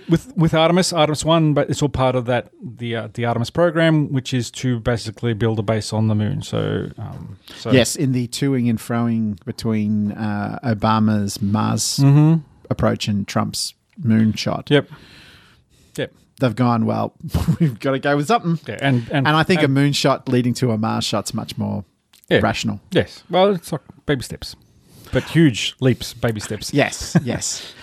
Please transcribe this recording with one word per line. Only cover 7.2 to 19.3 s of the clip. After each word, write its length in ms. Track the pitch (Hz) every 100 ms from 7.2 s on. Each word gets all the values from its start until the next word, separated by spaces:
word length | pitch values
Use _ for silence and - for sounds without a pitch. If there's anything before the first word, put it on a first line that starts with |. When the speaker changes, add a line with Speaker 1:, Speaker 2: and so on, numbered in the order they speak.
| 107 101 - -
Speaker 1:
so 140 | 113
Speaker 2:
Yes, 240 | 127 113 -
in 160 | 135
the 160 | 127 120
toing 420 | - 139 131 120
and 80 | 110
froing 640 | - 117 117 113 110 98
between, 680 | - - 113 110 104 107 104
uh, 480 | 101 107 104 104 107
Obama's 800 | 123 107 110 110 107 107 101 -
Mars 560 | 101 107 107 113 - -
Speaker 1:
Mm-hmm. 420 | 139 143 151 165 - _ -
Speaker 2:
approach 380 | - 113 101 -
and 200 | 101 -
Trump's 460 | 110 107 - - - _ -
moonshot. 680 | 131 110 110 107 - - -
Speaker 1:
Yep. 180 | 143 - - - - - - _ _ _ _ _ -
Yep. 160 | 127 _ _ -
Speaker 2:
They've 160 | 127 107
gone, 300 | 123 117 110
"Well, 280 | 110 107 _ - -
<laughs> 220 | - -
we've 180 | 160 107
gotta 220 | 139 135
go 160 | 147 147
with 120 | 143
something." 300 | 233 170 165 -
Speaker 1:
Yeah, 120 | 107
and, 180 | 139 123 117
and, 160 | 143
Speaker 2:
And 80 | 147